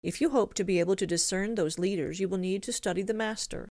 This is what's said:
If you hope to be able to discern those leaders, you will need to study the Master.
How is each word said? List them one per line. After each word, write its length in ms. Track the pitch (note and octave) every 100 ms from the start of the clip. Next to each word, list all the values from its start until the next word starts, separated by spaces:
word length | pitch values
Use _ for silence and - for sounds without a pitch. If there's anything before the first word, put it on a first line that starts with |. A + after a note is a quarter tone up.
If 160 | - -
you 120 | D#4
hope 220 | C4+ G3+ -
to 100 | F#3+
be 140 | F3+
able 180 | E3+ F#3+
to 100 | F3+
discern 480 | E3+ - F#3+ G3+ A3+
those 240 | D#3 D#3+
leaders, 400 | F#3 G3 D3 E3
you 80 | F#3+
will 100 | F#3+
need 240 | F#3 G3
to 100 | F#3+
study 280 | A#3+ G#3 F3+
the 120 | G3
Master. 560 | A3 A3 G#3+ - C3+ -